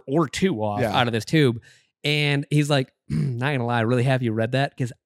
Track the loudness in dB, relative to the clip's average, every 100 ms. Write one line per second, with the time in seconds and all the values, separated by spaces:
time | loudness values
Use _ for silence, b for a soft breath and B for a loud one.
0 | 0 0 0 0 -2 0 -2 -2 0 2
1 | 2 0 0 2 2 0 b b b b
2 | -2 0 2 0 0 0 2 0 0 _
3 | -6 -4 -2 -2 -2 -2 0 0 2 2
4 | 2 0 0 -2 0 0 -2 -4 -8 -8